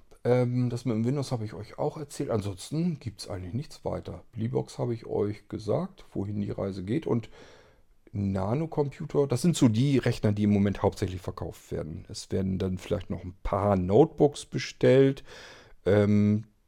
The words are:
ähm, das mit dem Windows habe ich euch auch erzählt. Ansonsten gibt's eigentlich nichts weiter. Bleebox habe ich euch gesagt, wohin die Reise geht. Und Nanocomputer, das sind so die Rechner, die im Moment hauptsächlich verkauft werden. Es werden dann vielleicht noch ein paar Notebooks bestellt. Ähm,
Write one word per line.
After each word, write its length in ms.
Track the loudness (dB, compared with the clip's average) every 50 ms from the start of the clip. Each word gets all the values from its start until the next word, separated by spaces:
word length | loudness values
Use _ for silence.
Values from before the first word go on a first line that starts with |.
| -20 _ -20 _ 2
ähm, 460 | 2 4 4 4 2 2 0 0 0
das 160 | -2 -2 -2
mit 100 | 0 0
dem 100 | 2 2
Windows 260 | 0 0 -2 -2 -4
habe 140 | -4 -4 -4
ich 80 | -6 -8
euch 240 | -10 -12 -12 -6 -4
auch 200 | -4 -4 -4 -6
erzählt. 320 | -12 -12 -6 -6 -4 -2
Ansonsten 680 | 0 -2 -2 -2 -8 -8 -10 -6 -4 -2 0 0 -2 -4
gibt's 280 | -8 -10 -10 -10 -12 -10
eigentlich 260 | -8 -8 -8 -6 -6
nichts 300 | -6 -6 -6 -12 -8 -6
weiter. 400 | -6 -6 -6 -8 -10 -12 -14 -14 -14
Bleebox 460 | -8 -6 -4 -2 -2 -2 -4 -4 -6 -6
habe 160 | -4 -4 -4
ich 120 | -6 -6
euch 420 | -4 -2 0 0 0 -2 -6 -10 -10
gesagt, 560 | -10 -8 -2 -2 0 0 -2 -4 -8 -16 -20 -10 -6
wohin 280 | -6 -6 -4 -4 -4
die 100 | -4 -4
Reise 320 | -4 -4 -4 -6 -6 -6 -4
geht. 240 | -2 -2 -2 0 0
Und 220 | -2 -2 -2 -6 -16 -20 -20 -20 -20 -20 -20 _ _ _ _ _ _ _ _ -10 -4
Nanocomputer, 1120 | -2 -2 0 0 0 0 0 0 -2 -2 -4 -2 -2 -2 -2 -2 -8 -12 -4 0 0 2 2
das 140 | 0 2
sind 140 | 2 2 4
so 120 | 4 2 2
die 300 | 2 2 2 4 2 2
Rechner, 340 | 2 0 -2 0 0 0
die 120 | 2 2 4
im 80 | 4
Moment 320 | 4 4 4 2 0 2 0
hauptsächlich 380 | 0 0 0 -4 -4 -4 -8
verkauft 500 | -8 -10 -10 -8 -10 -10 -10 -14 -14 -10
werden. 340 | -8 -8 -8 -8 -10 -12 -12 -14
Es 220 | -14 -14 -10 -4
werden 280 | -2 -2 0 0 -2 -2
dann 180 | -2 -2 -4 -4
vielleicht 320 | -4 -4 -4 -4 -2 -6
noch 140 | -8 -8 -8
ein 120 | -12 -14 -6 -4
paar 320 | -2 -2 0 2 2 2
Notebooks 680 | 2 2 4 6 6 6 6 4 2 2 2 2 -2 -14
bestellt. 800 | -8 -6 -6 -6 -6 -6 2 4 6 8 8 6 6 4 -2 -8 -18 -20 -20 -20 -20 -20 -20 -20 -20 -20 -4 2
Ähm, 600 | 4 6 6 6 6 6 6 6 4 4 2 -2 -6 _ _ _